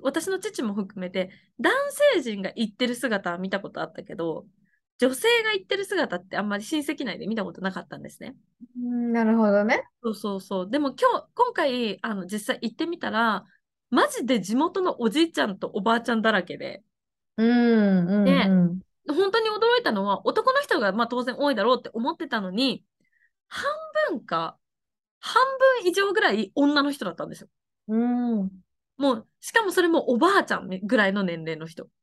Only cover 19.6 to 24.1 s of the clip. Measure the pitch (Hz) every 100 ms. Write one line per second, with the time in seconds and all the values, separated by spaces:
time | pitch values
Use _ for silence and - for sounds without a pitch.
19.6 | 453 494 480 202 202 190 - 427 508 554
20.6 | 571 339 202 208 233 247 247 226 285 220
21.6 | 226 240 - 226 277 339 339 226 185 196
22.6 | 269 180 _ _ _ _ _ _ _ -
23.6 | 554 622 622 605 587